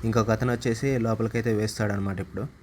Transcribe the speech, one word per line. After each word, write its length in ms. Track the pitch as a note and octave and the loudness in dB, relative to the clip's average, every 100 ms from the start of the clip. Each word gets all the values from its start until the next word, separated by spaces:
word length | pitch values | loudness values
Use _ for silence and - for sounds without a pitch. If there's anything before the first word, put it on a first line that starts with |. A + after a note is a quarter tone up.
ఇంకొక 280 | A2+ A2 A2 | 2 2 4
అతను 200 | A2 B2 | 2 2
వచ్చేసి 480 | A#2+ B2 A2+ C#3 C3 | 0 0 0 0 0
లోపలికైతే 540 | A2+ A2 A2+ A#2 A#2 | 0 0 0 0 0
వేస్తాడనమాట 640 | G#2+ G#2+ - G#2 G2+ G2 F#2+ | 0 0 -2 -2 0 -2 -4
ఇప్పుడు. 260 | F#2 F#2+ B2+ - | -6 -6 -8 -10